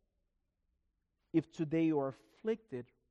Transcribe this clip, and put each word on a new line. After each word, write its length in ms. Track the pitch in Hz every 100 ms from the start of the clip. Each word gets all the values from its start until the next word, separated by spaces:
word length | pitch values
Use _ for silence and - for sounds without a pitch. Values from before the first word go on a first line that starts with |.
| _ _ _ _ _ _ _ _ _ _ _ _ _
if 180 | 165 -
today 340 | - 156 160 160
you 140 | 151
are 100 | 135
afflicted, 840 | - - _ 220 226 - 123 120 _ _